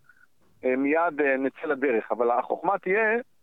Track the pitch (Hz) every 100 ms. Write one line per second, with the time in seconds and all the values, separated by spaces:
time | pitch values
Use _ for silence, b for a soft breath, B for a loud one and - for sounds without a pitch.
0 | b b b _ _ _ 127 131 139 156
1 | 175 147 143 131 135 - 165 185 139 113
2 | - 107 120 120 123 113 175 196 190 202
3 | 220 233 - _